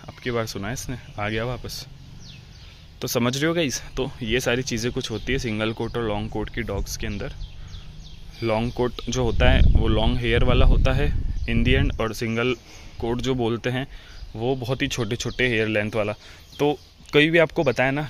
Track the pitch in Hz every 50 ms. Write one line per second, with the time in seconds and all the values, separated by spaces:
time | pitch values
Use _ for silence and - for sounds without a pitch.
0 | - - - - - 127 120 117 113 110 - 98 95 104 123 - - - - 110
1 | - - - - 104 104 110 113 113 123 127 117 - - - - - - - -
2 | - - - - - - - - - - - - - - - - - - - -
3 | - 127 - 127 117 123 127 139 147 160 170 175 170 135 117 - - - - -
4 | 127 127 - - 123 107 110 123 127 131 120 123 131 - 127 113 110 123 110 131
5 | 123 - 113 104 - - 123 135 131 120 107 107 110 110 113 - 117 113 - 120
6 | 117 110 104 104 107 110 - 110 104 - - - 117 104 101 98 98 - - -
7 | 113 110 104 101 120 139 147 - - - - - - - - - - - - -
8 | - - - - - - - - - 113 110 110 117 120 - - 123 123 - -
9 | - - 117 127 127 117 107 - 127 127 127 127 123 - - - 117 113 110 110
10 | 110 113 123 123 120 117 113 120 123 123 123 123 - - - 113 - 131 131 135
11 | 147 143 - - - - - - - - 117 117 117 123 127 135 139 - - -
12 | 117 110 104 - 123 113 113 113 120 127 127 - - - - - - - - -
13 | - 113 120 120 117 127 135 127 120 110 117 113 - 123 123 127 135 - - -
14 | - - - - - - - 113 113 127 139 135 127 113 135 120 143 135 - -
15 | 123 101 120 113 - 123 - - 127 127 120 107 110 107 110 107 104 107 104 113
16 | 107 104 104 - - - - - - - - - 143 147 147 - - - - -
17 | - - - 147 147 160 165 170 160 156 - - 165 135 117 - 127 135 135 147
18 | 156 131